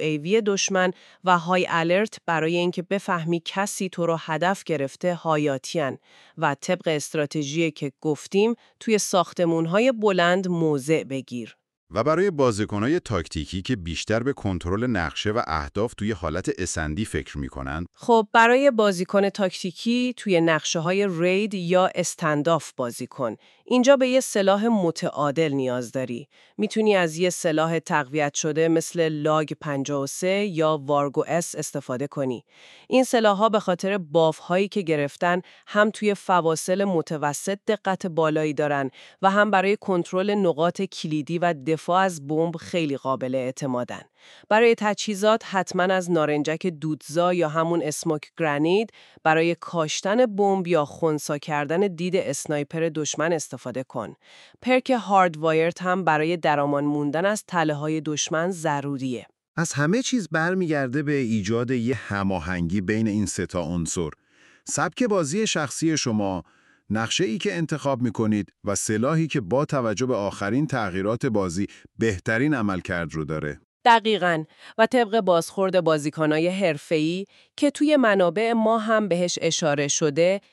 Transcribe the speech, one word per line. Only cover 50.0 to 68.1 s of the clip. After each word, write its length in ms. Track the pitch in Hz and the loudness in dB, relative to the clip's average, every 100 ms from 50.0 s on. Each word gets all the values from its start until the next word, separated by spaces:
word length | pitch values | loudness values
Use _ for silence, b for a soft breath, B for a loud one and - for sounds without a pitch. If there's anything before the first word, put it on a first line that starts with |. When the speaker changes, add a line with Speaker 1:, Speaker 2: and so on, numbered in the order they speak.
| 190 226 254 | 0 2 2
Speaker 1:
بمب 420 | 196 202 196 175 | 2 2 2 2
یا 180 | 165 143 | 2 0
خنثی 540 | - 160 151 - 147 | 0 0 0 -2 -6
کردن 400 | - 147 147 165 | -4 -4 0 0
دید 360 | 202 165 180 180 | 0 0 -2 0
اسنایپر 760 | 110 147 - 147 143 165 165 | -2 -4 -4 -4 -2 -2 -2
دشمن 440 | 156 147 - 160 | -2 -4 -2 0
استفاده 500 | - - 127 127 120 | 0 -4 -12 -10 -10
کن. 300 | 131 127 101 - b b b b | -8 -8 -8 -10 b b b b
پرک 300 | 247 254 - | 0 0 2
هاردوایرد 880 | 240 190 196 180 156 160 160 165 - | -2 2 4 4 2 0 2 2 0
هم 240 | 180 185 | -2 0
برای 340 | 165 151 160 175 | 2 2 2 0
در 220 | 160 147 | 2 2
امان 240 | 143 143 | 2 2
موندن 420 | 147 147 147 151 196 | 0 0 0 0 0
از 180 | 214 - | -2 -2
تله‌های 540 | 175 156 147 151 156 | 0 0 0 -2 -4
دشمن 500 | 156 147 - 160 175 | -4 -4 -2 -2 -2
ضروریه. 760 | 180 160 143 139 139 131 117 - _ _ - | -2 -2 -2 -2 -4 -4 -6 -10 _ _ -6
Speaker 2:
از 180 | 165 | -4
همه 280 | 139 147 226 | 0 2 2
چیز 260 | 262 247 165 | 0 -2 -2
برمیگرده 720 | 160 165 185 170 151 131 139 | -2 0 0 0 0 -2 -2
به 100 | 147 | -2
ایجاد 580 | 143 120 110 92 117 120 | 0 0 0 0 -2 0
یه 240 | 127 113 120 | 0 0 -2
هماهنگی 880 | - 101 98 92 80 90 85 101 | -4 -2 -2 -2 -2 -2 -2 -2
بین 260 | 92 110 110 | 0 0 0
این 180 | 104 95 | 0 -2
سه 200 | - 87 | -2 -4
تا 160 | 90 | -4
عنصر. 480 | 80 87 80 92 78 - b b b b b | -2 -2 -4 -4 -6 -8 b b b b b
سبک 380 | - 165 - | -4 -4 -2
بازی 440 | 247 202 143 196 220 | 0 0 0 0 -2
شخصی 500 | 175 143 - 160 151 | -2 -4 -2 0 0
شما، 460 | 127 107 98 92 - b b b b | 0 0 0 -2 -6 b b b b
نقشه‌ای 480 | 107 113 - 196 214 | -4 -2 0 -2 -2
که 160 | 208 | -4
انتخاب 480 | 175 156 147 143 131 | -2 -2 -2 -2 -2
می‌کنید 520 | 120 | -2